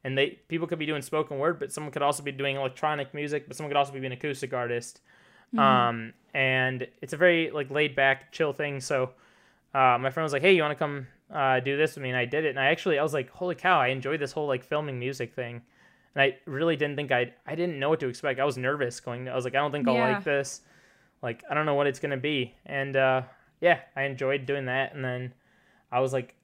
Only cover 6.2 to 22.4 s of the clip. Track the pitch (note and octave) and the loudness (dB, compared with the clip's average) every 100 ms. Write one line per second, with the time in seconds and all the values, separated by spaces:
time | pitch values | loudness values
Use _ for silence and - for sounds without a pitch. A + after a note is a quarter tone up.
6.2 | _ C#3+ C3 C3 B2+ B2+ B2+ _ C#3 D3+ | _ 0 2 2 2 -2 -8 _ -10 4
7.2 | F3+ E3+ D#3+ D3+ C3 C#3+ D3+ C3 C3+ C3 | 6 6 2 -4 -2 0 0 4 2 2
8.2 | - - D#3 C#3 D3 C#3 C3 C3+ B2+ - | -4 -2 -2 0 -6 -6 -2 0 -2 -6
9.2 | _ _ _ _ _ C3+ C3 A#2+ C3 D3 | _ _ _ _ _ 4 6 6 0 -2
10.2 | D#3+ C#3 F3 F#3 D3+ C#3+ D3+ C#3+ B2+ _ | -2 4 6 6 4 0 -4 -4 -12 _
11.2 | _ D#3+ C3+ C3 C3 C#3 D#3 D3+ C3 B2+ | _ 0 2 2 0 0 0 0 -4 -2
12.2 | B2 D3 D#3 C3 C3+ E3 F#3+ C#3+ D#3 D3 | 0 0 0 2 2 2 2 0 0 -2
13.2 | B2+ - F3+ E3 F3+ E3+ B2+ C3 C3 D#3 | -4 -6 -6 -2 4 4 4 0 -4 -4
14.2 | C#3 - D3 B2+ - D3+ D3+ B2+ B2+ C3 | -4 -4 -2 -4 -2 -4 -4 -6 -6 -6
15.2 | A#2 - A#2+ A#2+ _ _ _ _ _ C#3+ | -8 -6 -10 -10 _ _ _ _ _ 2
16.2 | C#3 - - C3+ E3 D3 D3 C#3+ C#3+ B2+ | 2 2 -10 -2 0 0 -2 -4 0 0
17.2 | B2 _ - D#3+ F3 C#3+ C#3+ D#3+ C3 A#2+ | 0 _ -10 -4 -4 -2 0 0 -2 -4
18.2 | D3 B2+ C#3+ B2+ B2+ D3 B2 - - A#2+ | -4 0 -2 0 -2 -2 -4 -4 -10 -10
19.2 | B2+ B2+ B2 C3+ D3 D3 B2+ B2+ - G#3 | -6 -4 -2 0 0 0 2 4 2 0
20.2 | E3+ C#3 C3+ - _ _ _ _ _ _ | 0 -2 -2 -10 _ _ _ _ _ _
21.2 | A#2+ A#2 D4+ D3 D3+ C#3 C#3+ C3 D3 C3+ | -8 -8 -4 -2 2 2 2 0 -4 -2
22.2 | C#3+ C#3+ | -2 -2